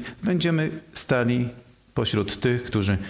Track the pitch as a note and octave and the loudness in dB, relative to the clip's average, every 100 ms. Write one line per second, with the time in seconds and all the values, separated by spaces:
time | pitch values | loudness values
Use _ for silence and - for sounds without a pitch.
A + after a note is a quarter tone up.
0 | A#2+ - F#3 F3+ E3+ D#3+ D#3 D#3+ - - | -4 -6 -2 0 2 2 0 -4 -10 -8
1 | - C3 A#2+ B2 A#2+ - - - - - | 0 2 4 2 0 -6 -18 -20 -8 -2
2 | A2 A#2 G2 - C3 A#2+ - A2 G2 G2 | 0 0 0 0 0 0 0 0 2 0
3 | - | -2